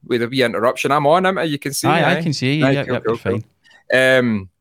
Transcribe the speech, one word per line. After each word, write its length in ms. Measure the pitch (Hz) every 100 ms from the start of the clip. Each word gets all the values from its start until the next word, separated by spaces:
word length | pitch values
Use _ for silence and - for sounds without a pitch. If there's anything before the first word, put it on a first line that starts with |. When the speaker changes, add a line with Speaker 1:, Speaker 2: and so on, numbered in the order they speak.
Speaker 1:
with 180 | - 120
a 60 | 117
wee 140 | 131
interruption. 480 | 120 98 117 123 143
I'm 140 | 143 143
on, 180 | 175 185
am 120 | 190
I? 60 |
You 140 | 165 143
can 140 | 143
see 160 | - 139
Speaker 2:
Aye, 120 | 160
Speaker 1:
me, 40 |
Speaker 2:
I 140 | 151 165
Speaker 1:
aye? 40 |
Speaker 2:
can 100 | 170
see 220 | 139 127 151
you. 100 | 135
Speaker 1:
Aye, 40 |
Speaker 2:
Yeah, 120 | 139
Speaker 1:
cool, 100 | 127
Speaker 2:
yeah, 60 | 123
Speaker 1:
cool, 120 | 110
Speaker 2:
you're 20 | 120
fine. 260 | 101 101 - _ _ _ _
Speaker 1:
cool. 100 | 127
Um, 480 | 131 131 123 107 95 _